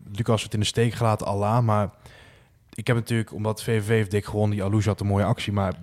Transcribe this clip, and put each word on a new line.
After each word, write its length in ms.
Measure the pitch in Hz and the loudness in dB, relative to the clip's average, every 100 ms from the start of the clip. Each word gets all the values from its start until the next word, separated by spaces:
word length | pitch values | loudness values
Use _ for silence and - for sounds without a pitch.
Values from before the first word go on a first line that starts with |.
| - | -12
Lucas 280 | 101 120 110 | -6 0 0
werd 140 | - | 0
in 60 | 113 | -2
de 60 | 101 | -2
steek 260 | - 117 | 2 0
gelaten, 340 | 104 113 107 90 | 2 0 0 0
Allah. 340 | 101 101 117 | -2 2 2
Maar 280 | 113 104 101 - - - - - _ _ _ | 4 2 0 -4 -20 -20 -20 -20 _ _ _
ik 120 | - 107 | -12 -2
heb 100 | 117 | -2
natuurlijk, 360 | 113 117 107 | 0 -2 -2
omdat 300 | - 107 107 | -4 -4 -4
V 200 | - 113 | -2 -2
V 20 | |
V 40 | 101 | 2
heeft 220 | 117 101 | 2 2
dik 140 | 101 | -2
gewonnen, 320 | - 107 107 104 | -2 0 0 0
die 80 | |
Alou 180 | 95 107 | 0 2
had 160 | 101 98 | 2 0
een 60 | 101 | 0
mooie 180 | 98 | 2
actie. 280 | 98 131 - | 2 0 -2
Maar 200 | 101 98 82 | 0 0 -2